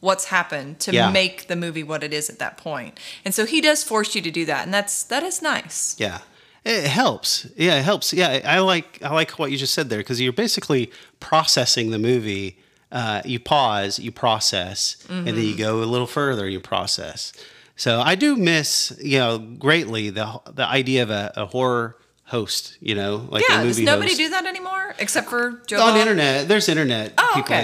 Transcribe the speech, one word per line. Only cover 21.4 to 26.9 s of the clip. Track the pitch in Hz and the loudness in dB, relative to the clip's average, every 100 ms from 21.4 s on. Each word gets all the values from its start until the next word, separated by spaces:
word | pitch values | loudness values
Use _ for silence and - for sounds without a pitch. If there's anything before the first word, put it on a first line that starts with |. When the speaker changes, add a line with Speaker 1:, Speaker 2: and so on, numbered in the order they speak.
| 101 | -6
Speaker 2:
horror | 127 127 120 117 - _ _ | -2 0 0 -4 -8 _ _
host, | - 120 98 - - - | -6 -4 -4 -6 -8 -10
you | - | -4
know, | 101 101 104 127 | -2 -2 -4 -4
like | - 508 | 0 4
a | |
Speaker 1:
Yeah, | - | 4
does | 120 113 | 2 2
Speaker 2:
movie | 277 | 4
Speaker 1:
nobody | - 381 | 4 2
Speaker 2:
host. | 294 | 0
Speaker 1:
do | 311 | 0
that | 370 | -2
anymore | 370 370 370 381 392 - | -4 -6 -6 -6 -6 -6
except | 208 220 214 | -4 -2 -2
for | 240 240 240 - | -2 -4 -6 -4
Joe | 208 | 4
Speaker 2:
On | 226 | 6
Speaker 1:
Bob? | 214 | 6
Speaker 2:
internet, | 220 180 143 139 156 | 4 4 2 2 2
there's | 214 - | 2 4
internet | 156 139 | 2 2